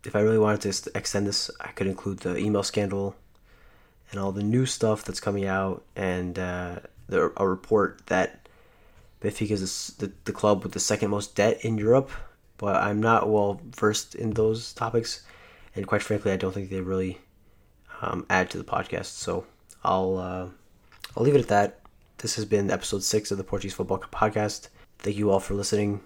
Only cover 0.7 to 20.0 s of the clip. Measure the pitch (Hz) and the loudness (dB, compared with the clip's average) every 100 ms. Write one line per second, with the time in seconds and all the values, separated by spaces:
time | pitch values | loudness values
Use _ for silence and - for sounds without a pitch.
0.7 | 95 - 101 - 101 101 98 - - - | -4 -4 -6 -2 -2 0 -2 -4 -8 -14
1.7 | - 95 95 101 95 - 90 104 104 98 | -4 -4 -2 -6 -4 -4 -2 0 0 0
2.7 | - 101 98 98 - - _ _ - - | 0 -2 -2 -4 -6 -20 _ _ -20 -20
3.7 | - _ _ _ 101 98 98 104 123 131 | -20 _ _ _ -4 -4 -2 0 2 2
4.7 | - 113 107 - 95 - 101 98 95 95 | 0 0 0 -4 -6 -4 -2 0 0 0
5.7 | 90 - - 95 90 90 90 92 90 90 | -4 -8 -4 -2 -2 -4 -4 -4 -4 -6
6.7 | 90 - - - 92 85 - 98 92 - | -10 -14 -20 -2 0 0 2 0 0 2
7.7 | 110 98 - - 92 92 - - _ - | 2 2 -2 -2 0 0 -4 -20 _ -20
8.7 | _ - - - - 101 - 104 104 92 | _ -20 -20 -20 -6 -6 -2 -2 -2 -2
9.7 | - - - 98 - - - 104 98 95 | -6 -10 -8 -10 -8 -8 0 2 2 0
10.7 | - - 104 104 101 - - 104 - 113 | -4 0 0 2 -2 -2 2 2 2 0
11.7 | 110 104 127 170 - - _ _ - 101 | 0 6 6 4 -8 -12 _ _ -6 0
12.7 | 98 101 107 113 113 107 107 101 98 - | 2 2 2 4 4 6 4 4 -2 -10
13.7 | - 107 107 - - 113 107 110 113 117 | 0 2 2 -6 -6 -2 2 2 2 -4
14.7 | - 113 117 113 - - - - - - | -6 0 0 -2 -10 -14 -20 -20 -20 -14
15.7 | - 98 104 - 104 104 95 95 95 95 | -10 -2 -2 0 0 0 0 -2 -4 -6
16.7 | 95 92 95 92 90 _ _ _ - _ | -6 -2 -2 -2 -6 _ _ _ -20 _
17.7 | _ - - - - - - - - - | _ -20 -8 -6 -6 0 2 2 -4 -4
18.7 | - - - - - - 90 - _ _ | -4 -2 -6 -6 -8 -4 -4 -6 _ _
19.7 | - 87 95 | -4 0 2